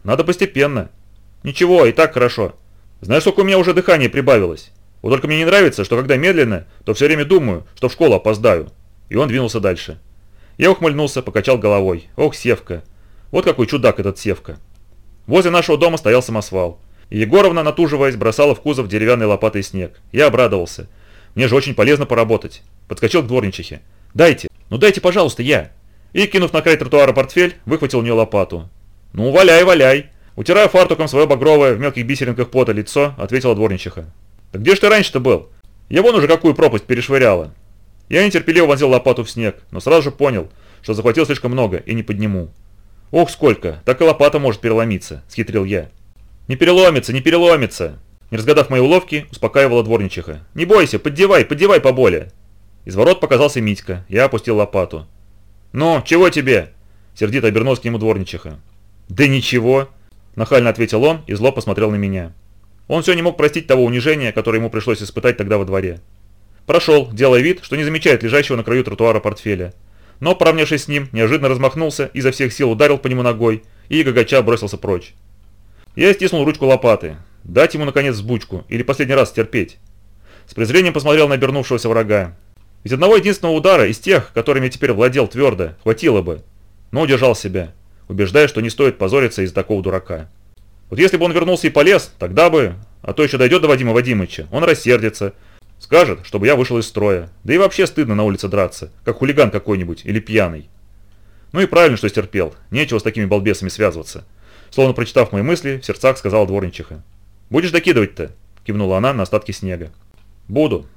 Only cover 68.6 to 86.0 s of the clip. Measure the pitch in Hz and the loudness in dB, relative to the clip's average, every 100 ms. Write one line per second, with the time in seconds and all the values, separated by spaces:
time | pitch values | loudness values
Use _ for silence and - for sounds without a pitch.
68.6 | 113 123 127 98 113 110 107 101 107 98 | -2 -2 -2 0 0 0 -2 -6 -6 -6
69.6 | 90 - - - - - 147 180 165 160 | -8 -14 -20 -20 -20 -6 -2 2 2 2
70.6 | 151 151 147 147 139 117 113 147 139 127 | 0 -2 -4 -6 -6 -2 0 0 0 0
71.6 | 135 156 160 147 135 143 131 127 131 - | -2 -2 -6 -6 -8 -4 -4 -2 -4 -2
72.6 | 135 113 147 139 135 127 123 113 117 110 | -2 2 2 2 -2 -2 -2 0 0 -2
73.6 | - - - 156 135 123 113 135 113 117 | -6 -20 -6 -2 0 0 2 2 2 -2
74.6 | 104 95 101 90 - - - - - - | -4 -8 -6 -6 -8 -20 -20 -20 -20 -20
75.6 | - - _ - 180 196 185 170 147 156 | -20 -20 _ -2 0 2 -2 -2 -2 -2
76.6 | 135 131 120 104 80 76 - - - 87 | 0 2 2 0 -2 -14 -20 -20 -4 0
77.6 | 160 151 147 139 139 113 107 120 - 92 | 0 0 -4 -2 -2 -4 -4 -6 -6 -14
78.6 | - 113 120 135 135 135 123 - 113 123 | -8 -6 -4 -4 0 2 0 -2 -4 -4
79.6 | 90 - - - - - - - - - | -6 -10 -20 -20 -20 -20 -20 -20 -14 -6
80.6 | 110 156 185 151 143 151 147 135 131 139 | 0 2 2 0 2 2 2 2 0 -2
81.6 | 123 123 117 113 110 104 90 87 _ _ | -4 -4 0 0 0 -2 -2 -10 _ _
82.6 | - - 107 131 180 220 185 196 170 160 | -20 -18 -8 0 4 4 2 -2 -2 0
83.6 | 180 180 104 110 - 165 107 - 117 135 | 2 4 2 -2 -2 -2 -2 -4 -2 -2
84.6 | 127 - 143 104 123 127 110 117 139 101 | -2 -2 -2 2 0 0 -2 0 0 0
85.6 | 82 80 - 113 | -6 -6 -4 -2